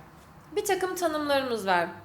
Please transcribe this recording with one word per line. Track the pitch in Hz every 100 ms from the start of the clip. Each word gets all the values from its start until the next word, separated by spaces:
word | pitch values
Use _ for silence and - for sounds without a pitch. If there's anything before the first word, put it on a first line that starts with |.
| - - - - - 311
bir |
takım | 415 370 370
tanımlarımız | 370 339 302 294 277 262 226 196
var. | 180 165 -